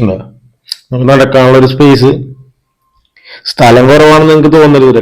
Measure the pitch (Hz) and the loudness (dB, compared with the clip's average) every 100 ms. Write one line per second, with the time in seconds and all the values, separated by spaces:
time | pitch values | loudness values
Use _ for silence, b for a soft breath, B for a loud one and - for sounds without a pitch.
0 | 107 95 - _ _ _ _ B _ 123 | -10 -10 -14 _ _ _ _ B _ -6
1 | 127 135 131 131 127 131 131 131 147 135 | -2 0 0 0 2 2 0 0 0 2
2 | 131 131 - - _ _ _ _ _ _ | 0 -2 -10 -20 _ _ _ _ _ _
3 | _ _ B B - - 123 117 131 147 | _ _ B B -14 -4 0 2 2 2
4 | 151 156 160 156 151 156 151 139 131 117 | 2 2 2 0 0 2 2 2 0 0